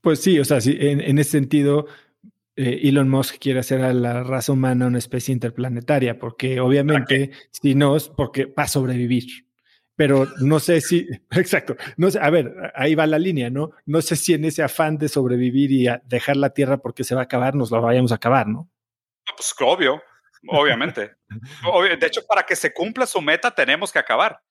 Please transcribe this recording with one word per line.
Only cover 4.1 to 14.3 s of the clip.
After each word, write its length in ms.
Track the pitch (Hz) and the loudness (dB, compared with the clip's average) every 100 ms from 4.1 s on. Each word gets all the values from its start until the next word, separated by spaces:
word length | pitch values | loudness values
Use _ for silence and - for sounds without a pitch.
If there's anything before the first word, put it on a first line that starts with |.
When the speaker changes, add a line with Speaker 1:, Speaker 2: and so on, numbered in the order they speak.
| 120 | -2
Speaker 1:
raza 300 | 127 131 123 | -4 -4 0
humana 340 | 135 131 123 127 | 0 2 2 2
una 120 | 123 | 0
especie 340 | - 127 117 | -4 -8 -4
interplanetaria, 880 | 127 120 117 127 120 120 147 127 117 | -4 -4 -6 -6 -6 -2 0 0 -4
porque 420 | 117 - 127 131 | -10 -6 -4 0
obviamente, 640 | 127 143 139 151 123 135 139 | 2 2 2 0 0 -2 -2
Speaker 2:
¿Para 120 | - | -8
qué? 100 | - | -20
Speaker 1:
si 240 | - 147 | -4 0
no, 220 | 135 143 147 | 4 4 2
es 120 | 147 | -2
porque 380 | - 139 - 135 | -6 -6 -4 -6
va 180 | - | -4
a 40 | 143 | -2
sobrevivir. 760 | 147 127 123 120 123 120 - _ _ _ _ _ _ | -2 -2 -2 0 -2 -4 -16 _ _ _ _ _ _
Pero 300 | 147 139 135 - | 2 4 2 0
no 180 | 135 156 | 2 2
sé 220 | - 170 | 2 0
si, 260 | - 175 - 120 | 2 0 0 -10
<laughs> 100 | _ | _
exacto, 460 | - 180 - - - - - | -2 0 0 -2 -10 -10 -2
no 140 | 180 | 0
sé, 80 | - | 2
a 100 | 147 | 2
ver, 220 | 165 143 - - | 2 0 -8 -14
ahí 200 | - 139 | -4 0
va 120 | 156 160 | 2 2
la 120 | 156 | 2
línea, 320 | 180 160 120 | 0 -2 -4
¿no? 200 | 127 156 - - | -4 -6 -10 -4
No 160 | 156 | -2
sé 140 | 156 160 | 0 -2
si 180 | - | 0